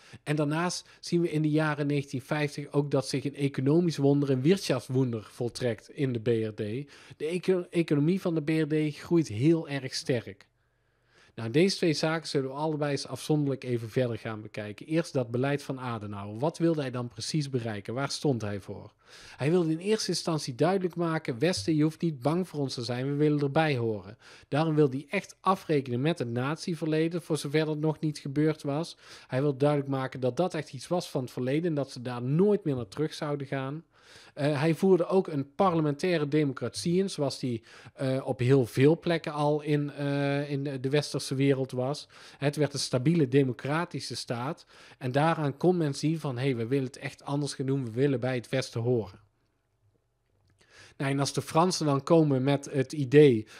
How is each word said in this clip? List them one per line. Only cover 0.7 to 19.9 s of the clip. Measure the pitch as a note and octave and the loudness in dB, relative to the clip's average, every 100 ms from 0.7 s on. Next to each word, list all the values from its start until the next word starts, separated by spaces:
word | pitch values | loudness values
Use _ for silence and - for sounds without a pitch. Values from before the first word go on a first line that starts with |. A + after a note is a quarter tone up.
| - - - | -4 -12 -16
zien | - F3 | -2 0
we | E3+ | 0
in | D3+ | 0
de | D3+ | 2
jaren | D3+ D#3 D3 C#3+ | 2 0 0 0
negentien | D3 C#3 B2+ | 0 -2 -8
vijftig | - D3+ D3 - C#3+ | -4 -2 -2 -4 -4
ook | C#3+ C#3+ | -2 2
dat | C#3 - | 0 0
zich | C#3+ C#3 | -4 -4
een | C3+ | -2
economisch | C#3 C#3 C3+ E3 F3 D3+ | -2 0 2 4 4 2
wonder, | C#3 C#3+ C#3+ | 4 4 2
een | C3 | 2
Wirtschaftswunder | C#3 F#3+ - C3 - C3 B2+ A2 G2 | 4 2 2 -2 0 0 0 -2 -8
voltrekt | - A#2+ - B2 A2 - | -6 -6 -2 -4 -4 -8
in | - C3+ | -4 -2
de | A#2 | -2
B | G#2+ | 0
R | A2+ A2 | 0 0
D. | G#2 G#2 A#2+ C#3+ - - - | -4 -6 -6 -10 -16 -20 -8
De | D3+ | -4
eco-, | F3+ - F#3 F3 | -4 0 0 0
economie | E3+ D#3+ D3 D3+ F#3+ | -2 0 2 2 2
van | F#3 E3 | 0 -2
de | |
B | D3 | 0
R | D#3+ D3+ D#3 | 0 2 0
D | D3+ C#3+ | 0 -4
groeit | - E3+ D3+ | 0 2 2
heel | G#2 D3 E3 D#3+ | 2 4 4 0
erg | C#3 B2+ | -8 -6
sterk. | - - B2 G#2+ - - _ _ _ _ _ _ _ _ - | -8 -2 -4 -4 -16 -20 _ _ _ _ _ _ _ _ -10
Nou, | A2+ | -2
deze | C3+ G3 F#3+ | 4 4 4
twee | F3 | 0
zaken | D3 D#3 E3 D#3 | 2 0 -2 -2
zullen | C#3+ C3 | -4 -4
we | C#3 | -4
allebei | D#3+ D3+ D3 | -4 -2 -2
eens | C#3 - | -2 -4
afzonderlijk | B2+ - D3+ C#3+ B2+ | -10 0 0 2 -2
even | B2+ A#2+ A2+ | -2 -4 -2
verder | C3 B2 A2 | 0 0 -2
gaan | A#2 A2 | -8 -10
bekijken. | G#2+ - G#2 G#2 - | -10 -10 -10 -10 -4
Eerst | D#3+ - | -2 -2
dat | C#3 A#2 | -4 -2
beleid | A#2+ C3+ C#3+ | -2 0 -2
van | - C3 | -6 -10
Adenauer. | B2+ A2+ G#2 G#2 G2+ G#2+ | -8 -8 -8 -10 -10 -4
Wat | D3+ - | -4 0
wilde | E3 D3+ | 0 0
hij | C3 | -2
dan | B2 A#2+ | -4 -8
precies | - - D#3+ C#3 | -8 -4 -4 -2
bereiken? | C3 A2+ G#2 - | -2 -4 -6 -6
Waar | A#2+ C#3 | -6 -4
stond | - D3+ A#2+ | -2 -2 0
hij | G#2 G2+ | -2 -6
voor? | - F#2+ G#2 _ _ - - - | -10 -14 -14 _ _ -20 -20 -6
Hij | C3+ | 0
wilde | F3+ D#3+ | 2 2
in | D#3+ | -2
eerste | F#3+ | 0